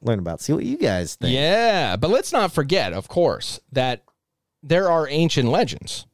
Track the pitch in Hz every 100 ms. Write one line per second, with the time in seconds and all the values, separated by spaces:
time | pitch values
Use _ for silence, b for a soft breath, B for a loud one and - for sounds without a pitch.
0 | 120 110 85 82 - 151 - 294 160 92
1 | 85 - 113 127 151 208 233 196 127 92
2 | 156 240 - 294 190 - 139 185 104 87
3 | - 180 165 78 - - - 131 127 120
4 | _ _ _ _ _ _ 139 170 190 165
5 | 147 147 165 - 120 160 127 76 - -
6 | -